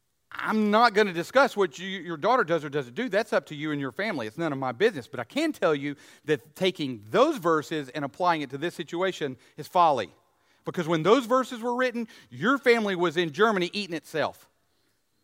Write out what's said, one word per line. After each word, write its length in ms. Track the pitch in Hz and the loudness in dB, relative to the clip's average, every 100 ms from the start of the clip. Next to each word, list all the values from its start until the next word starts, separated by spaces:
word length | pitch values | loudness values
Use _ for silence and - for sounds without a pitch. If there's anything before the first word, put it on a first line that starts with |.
| _ _ _ | _ _ _
"I'm 380 | - 170 220 208 | -10 -2 0 4
not 240 | 214 240 | 6 6
gonna 180 | 202 208 | 4 2
discuss 460 | 170 165 254 269 202 | 0 0 4 4 2
what 220 | 190 - | -2 -2
you, 80 | 190 | -10
your 300 | 190 170 160 | -8 -8 -2
daughter 260 | 190 254 | 2 2
does 200 | 165 170 | 2 0
or 60 | 151 | -2
doesn't 240 | 147 120 | -6 -6
do. 160 | 127 247 | -6 -2
That's 240 | 190 220 | -2 0
up 140 | 208 - | -2 -2
to 80 | 151 | -8
you 160 | 156 | -4
and 100 | 147 | -4
your 100 | 135 | -4
family. 360 | 120 214 156 107 | -4 -4 -4 -6
It's 100 | 127 | -4
none 160 | 165 | -4
of 60 | 135 | -4
my 140 | 131 | -4
business. 340 | 120 220 165 - | 0 0 0 -10
But 120 | 123 | -10
I 40 | |
can 280 | 120 269 320 | -6 -4 -4
tell 220 | - 175 | 0 0
you 220 | 151 143 139 - - - | 0 -2 -10 -16 -12 -4
that 300 | 147 - - | -4 -4 -2
taking 480 | 185 180 139 117 104 | -2 0 -6 -6 -2
those 280 | 185 294 277 | 4 4 4
verses 500 | 165 156 139 160 131 | 2 2 0 -6 -6
and 160 | 151 139 | -8 -8
applying 360 | - 175 165 | -2 0 0
it 100 | 139 | -2
to 80 | 139 | -6
this 160 | 165 - | -8 -8
situation 600 | 160 170 190 - 143 127 _ - | -8 -4 -2 -2 -8 -8 _ -18
is 100 | - | -4
folly. 460 | 180 170 131 95 _ _ _ _ _ - | 2 4 4 -2 _ _ _ _ _ -8
Because 220 | 165 156 | -4 0
when 160 | 165 | 2
those 240 | 165 262 220 | 4 4 4
verses 340 | 254 247 240 | 0 0 -6
were 140 | 240 240 | -4 -2
written, 320 | 254 233 226 - - | -2 -2 -8 -12 -18
your 260 | 123 190 277 | -4 0 2
family 380 | 247 233 208 180 | 4 4 2 0
was 220 | 175 151 | 0 0
in 140 | 127 | -2
Germany 380 | 139 220 196 175 | 2 2 2 -2
eating 240 | 208 190 160 | -4 -8 -10
itself, 540 | - 156 110 - _ _ _ _ _ _ _ _ | -6 -4 -4 -6 _ _ _ _ _ _ _ _